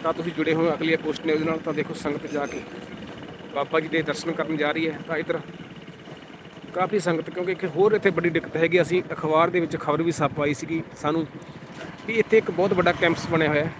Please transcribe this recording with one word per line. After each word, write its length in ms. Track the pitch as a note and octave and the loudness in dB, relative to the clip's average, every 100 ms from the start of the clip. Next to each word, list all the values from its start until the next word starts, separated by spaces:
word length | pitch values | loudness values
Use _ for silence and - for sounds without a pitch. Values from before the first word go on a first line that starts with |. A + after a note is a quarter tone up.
ਤਾਂ 100 | E3 | 0
ਤੁਸੀਂ 180 | E3 E3 D#3 | -2 -2 0
ਜੁੜੇ 160 | D#3 | 2
ਹੋਏ 180 | D#3+ E3 | 4 4
ਅਗਲੀ 240 | D#3 D#3+ D#3+ | 2 2 2
ਪੋਸਟ 280 | D#3 C#3 D#3+ | 0 -2 0
ਨੇ 80 | |
ਉਹਦੇ 120 | D#3 D#3+ | 2 2
ਨਾਲ। 120 | D#3+ | -2
ਤਾਂ 160 | E3 | -2
ਦੇਖੋ 200 | D3+ D3 | -4 -4
ਸੰਗਤ 320 | D#3 D3+ D3 D3+ | -4 -4 -4 -4
ਜਾ 180 | D3 C#3 | -4 -4
ਕੇ 160 | - - - - - - - - - - | -6 -10 -12 -12 -12 -12 -12 -12 -14 -8
ਬਾਬਾ 260 | - C#3 D#3+ | -4 0 0
ਜੀ 80 | D#3 | 2
ਦੇ 140 | D#3 | -2
ਦਰਸ਼ਨ 300 | D3+ C#3 E3+ | 0 -2 -4
ਕਰਨ 260 | D#3 D3+ D#3+ | -2 -2 0
ਜਾ 140 | D3 | 0
ਰਹੀ 160 | D3+ D#3+ | 0 -2
ਹੈ। 100 | D3 - | -4 -6
ਤਾਂ 100 | D#3 | -4
ਇੱਧਰ 220 | E3 E3 - - - - - - - - - - - - - | -2 -4 -6 -14 -16 -16 -16 -16 -16 -18 -18 -18 -18 -18 -10
ਕਾਫੀ 260 | F3 F#3 G#3 | -4 0 0
ਸੰਗਤ, 300 | E3+ D#3+ E3 | 2 0 -2
ਕਿਉਂਕਿ 220 | E3 F3+ | -4 -4
ਇੱਕ 140 | F3 F#3 D3 | -2 -4 4
ਹੋਰ 180 | G3+ | 4
ਇੱਥੇ 160 | G#3 G3+ | 6 4
ਵੱਡੀ 200 | F3 F3 | 4 2
ਦਿੱਕਤ 280 | E3 - D#3 | 0 -2 0
ਹੈਗੀ, 240 | E3 F3 | 4 4
ਅਸੀਂ 220 | D#3+ F3+ - | 4 2 0
ਅਖਬਾਰ 360 | D#3+ D#3 D#3 E3+ | -4 2 4 4
ਦੇ 100 | F3 | 4
ਵਿੱਚ 180 | E3 D#3+ | 0 -2
ਖਬਰ 240 | - D3 | 0 2
ਵੀ 100 | E3 | 2
ਛਪ 300 | D#3+ D3 C3 | 2 0 2
ਆਈ 120 | D3 | 0
ਸੀਗੀ 280 | C#3+ D#3 E3 - - | -2 -2 -4 -4 -4
ਸਾਨੂੰ 280 | D3 D#3+ D3+ - - - - - - - - | -2 0 -2 -8 -16 -16 -16 -14 -14 -10 -4
ਵੀ 60 | A3+ | 0
ਇੱਥੇ 220 | G#3 A3 | 6 6
ਇੱਕ 140 | G#3+ | 4
ਬਹੁਤ 220 | E3+ F#3+ | 2 2
ਵੱਡਾ 180 | F3+ F3 | 6 4
ਕੈਂਪਸ 340 | F3 F3 E3+ - | 4 2 2 2
ਬਣਿਆ 200 | E3 D#3 | 2 4
ਹੋਇਆ 140 | D3 | 2
ਹੈ 80 | E3 - | 0 -4